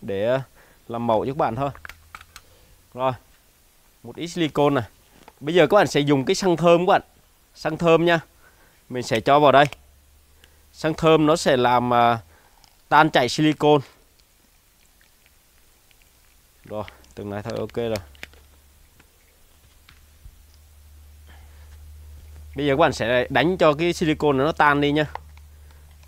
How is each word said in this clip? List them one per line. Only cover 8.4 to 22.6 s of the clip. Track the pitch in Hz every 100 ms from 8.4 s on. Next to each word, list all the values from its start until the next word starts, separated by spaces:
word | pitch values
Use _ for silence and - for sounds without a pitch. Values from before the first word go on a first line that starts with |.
| _ _ _ _ _
Mình | 123
sẽ | 117 117
cho | - 143
vào | 147
đây. | 131 147 - _ _ _ _ _ _ _ _ _
Xăng | - 156
thơm | 156 160 156 151
nó | 170
sẽ | 185 131
làm, | 123 123 123
à, | 120 120 117 - _ _ _ _ _ _
tan | 151 156
chảy | 160 123
silicone. | - 156 156 151 151 - _ _ _ _ _ _ _ _ _ _ _ _ _ _ _ _ _ _ _ _ _ _ _ _ _ _ _
Rồi, | - 104 101 - _
từng | - 101
này | 101
thôi, | 110 110
ok | 107 -
rồi. | 117 107 - - - - _ _ _ _ _ _ _ _ _ _ _ _ _ _ - - _ _ - - _ _ - - - - - - - - - - - - - - - - - - -
Bây | 135